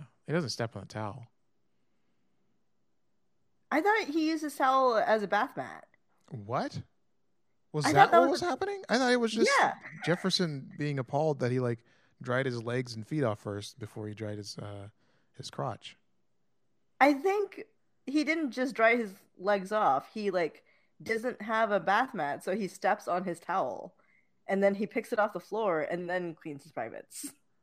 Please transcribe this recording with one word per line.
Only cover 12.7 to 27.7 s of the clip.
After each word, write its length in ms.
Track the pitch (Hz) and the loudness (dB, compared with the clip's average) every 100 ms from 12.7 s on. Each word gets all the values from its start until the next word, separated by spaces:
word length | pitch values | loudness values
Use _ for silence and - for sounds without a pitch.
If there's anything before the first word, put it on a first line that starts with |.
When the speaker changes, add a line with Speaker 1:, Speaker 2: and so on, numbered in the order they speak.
| 123 127 113 | -4 -4 -8
Speaker 1:
and 100 | 107 | -6
feet 160 | 156 | 0
off 140 | 127 104 | 0 0
first 380 | - 101 101 - | -6 -8 -8 -12
before 300 | 107 - 107 | -14 -10 -10
he 60 | |
dried 240 | 107 107 104 | -8 -8 -8
his, 200 | 101 - | -10 -12
uh, 300 | 104 101 101 _ _ _ _ - | -12 -12 -16 _ _ _ _ -18
his 140 | 143 | -14
crotch. 460 | - 139 104 - - _ _ _ _ _ _ _ _ _ - | -8 -8 -8 -14 -20 _ _ _ _ _ _ _ _ _ 4
Speaker 2:
I 140 | 277 | 4
think 500 | 277 381 403 403 - - _ _ _ - | 6 2 0 -2 -8 -18 _ _ _ -4
he 180 | 294 | -2
didn't 260 | 294 330 294 | 0 0 -2
just 240 | 233 254 | -2 -4
dry 220 | 220 226 240 | 4 4 4
his 160 | 214 190 _ - | 0 -8 _ -8
legs 320 | 185 202 185 | 0 0 0
off. 380 | 214 185 135 - | 0 2 2 -2
He, 180 | 220 202 | -6 -2
like, 320 | 180 160 - _ _ _ _ | 0 -2 -6 _ _ _ _
doesn't 380 | 156 226 240 - | -6 -4 -4 -6
have 300 | 208 220 226 | -4 0 2
a 100 | 202 | 2
bath 320 | 165 202 262 | 2 2 2
mat, 300 | 196 143 143 | -2 -4 -4
so 120 | - 196 | -4 -4
he 100 | 185 | -4
steps 380 | - 190 208 - | -2 0 0 0
on 140 | 175 | -2
his 140 | 185 165 | -2 -6
towel. 560 | - 185 135 92 - _ _ _ _ _ - | -4 -2 -2 -6 -12 _ _ _ _ _ -2
And 140 | 196 | 2
then 120 | 196 | 4
he 120 | 196 214 | 2 -2
picks 260 | 247 214 | -4 -4
it 60 | 220 | 0
off 120 | 214 | 0
the 80 | 185 | -2
floor 400 | - 214 214 160 | -6 -2 0 0
and 300 | 151 175 175 | 0 -4 -2
then 240 | 180 175 | -4 -4
cleans 300 | 160 165 143 | -10 -12 -14
his 80 | 160 | -12
privates. 600 | - 113 53 - - 285 - _ _ _ | -10 -8 -10 -16 -14 -14 -14 _ _ _